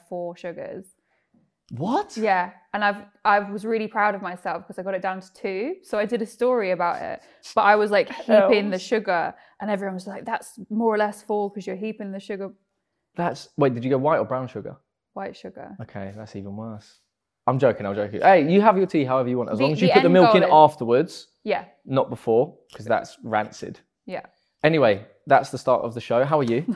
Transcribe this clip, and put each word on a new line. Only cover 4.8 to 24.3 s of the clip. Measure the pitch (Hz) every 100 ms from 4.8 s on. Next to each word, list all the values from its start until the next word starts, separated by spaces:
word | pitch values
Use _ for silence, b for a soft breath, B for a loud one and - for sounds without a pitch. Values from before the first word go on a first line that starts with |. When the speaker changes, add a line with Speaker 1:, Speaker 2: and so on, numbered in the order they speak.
Speaker 1:
got | 190
it | 185
down | 190 185
to | -
two. | - 202 190 269 381
So | - 208
I | 208
did | 226
a | 220
story | - 247 247 190
about | 175 170 -
it, | - - b b -
but | -
I | 202 214
was, | 208
like, | 202 -
heaping | - - 214 190 208 208
the | 185
Speaker 2:
Els. |
Speaker 1:
sugar, | - 220 196 170 156 b b -
and | 214
everyone | 196 196 185
was | 185
like, | 196
"That's | 226 226 - - 185
more | 214 226
or | 214
less | 208 208
four | - 208 202
'cause | 202 190
you're | 190
heaping | 220 220 202
the | 196
sugar." | 196 196 196 - _ _ _ _ _ -
Speaker 2:
That's, | 175 147 - -
wait, | 139
did | 120
you | 131
go | 135
white | 147 160
or | 110
brown | 127 127
sugar? | 107 - - _ _ _
Speaker 1:
White | 202 196 190
sugar. | 190 185 - 196
Speaker 2:
Okay, | 113 - 98 104
that's | 107 101
even | 98 104
worse. | 113 104 - _ _ _ _ _ -
I'm | 131
joking, | 127 - 101
I'm | 101
joking. | 104 104
Hey, | 185 185 143
you | 196
have | 214 190
your | 185
tea | 160
however | 127 131 123
you | 123
want, | 117
as | 107
Speaker 1:
The, |
Speaker 2:
long | 135
as | 151
you | -
Speaker 1:
the |
Speaker 2:
put | 254
the | 262
Speaker 1:
end |
Speaker 2:
milk | 180 226
Speaker 1:
goal | 196
Speaker 2:
in |
Speaker 1:
is | 147
Speaker 2:
afterwards, | 151 151 - 117 123 165 - - _
Speaker 1:
Yeah. | 214 - - _
Speaker 2:
not | - 135 131
before, | 123 - 113 160 - _ -
'cause | 110
that's | 107 - -
rancid. | 117 107 107 - - - _ _ -
Speaker 1:
Yeah. | 180 -